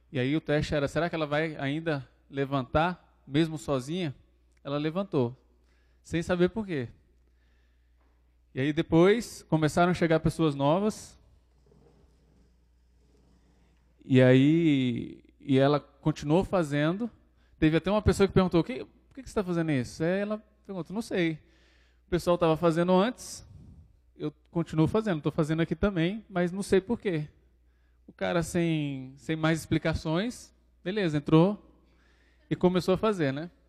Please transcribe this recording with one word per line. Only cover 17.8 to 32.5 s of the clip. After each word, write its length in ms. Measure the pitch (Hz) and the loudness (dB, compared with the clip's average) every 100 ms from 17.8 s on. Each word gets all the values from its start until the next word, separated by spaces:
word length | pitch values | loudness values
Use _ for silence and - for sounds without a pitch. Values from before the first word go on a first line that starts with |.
| 185 | 0
uma 120 | 208 | 0
pessoa 260 | 202 190 190 | 0 2 2
que 60 | |
perguntou, 280 | - 185 170 156 | 4 2 2 -2
"Que, 180 | 254 | -6
por 320 | - _ _ - | -12 _ _ -20
que 80 | |
que 60 | 254 | -8
você 60 | 233 | -6
tá 100 | 180 | -2
fazendo 260 | 170 160 | -2 0
isso?" 320 | 139 117 - | -2 -4 -4
Aí 160 | 165 190 | -2 -2
ela 240 | 208 214 - _ - | -4 -8 -12 _ -14
perguntou, 280 | 185 151 | -12 -8
"Não 80 | 190 | -10
sei. 380 | - 220 165 160 - _ _ _ _ _ _ | -6 -2 -2 -4 -12 _ _ _ _ _ _
O 40 | |
pessoal 280 | 175 180 175 | -2 0 2
tava 200 | 165 156 | 2 4
fazendo 340 | 170 160 170 | 2 2 4
antes, 560 | 185 220 - - - - - - - - _ _ - | 4 2 -2 -14 -18 -18 -20 -20 -20 -20 _ _ -12
eu 160 | 151 - _ | -12 -12 _
continuo 360 | 170 160 156 156 | -6 -4 0 2
fazendo, 360 | 220 220 156 | 2 -2 -4
tô 80 | 151 | -4
fazendo 300 | - 151 160 | -2 -2 -2
aqui 140 | 160 170 | -2 -2
também, 480 | 202 185 170 220 - | -2 0 -2 -4 -8
mas 220 | 185 175 | -4 -4
não 100 | 190 | -4
sei 180 | 196 190 | 0 0
por 200 | 185 233 | 0 -4
quê." 280 | 208 160 151 - _ _ _ _ _ _ - | -2 -4 -6 -12 _ _ _ _ _ _ -20
O 80 | |
cara 300 | - 185 175 | -8 -2 -2
sem, 720 | 165 180 170 156 143 135 131 139 | -2 -2 0 0 -4 -8 -12 -14
sem 180 | - 160 | -8 -2
mais 240 | 160 160 | 0 0
explicações, 920 | - 160 165 151 160 165 233 - - _ _ _ | 0 -2 -2 -4 -2 -2 -4 -8 -16 _ _ _
beleza, 340 | 175 214 175 147 | -8 -4 -2 -2
entrou 420 | 139 160 185 208 - _ _ _ _ _ _ _ | 4 6 6 2 -10 _ _ _ _ _ _ _
e 60 | _ | _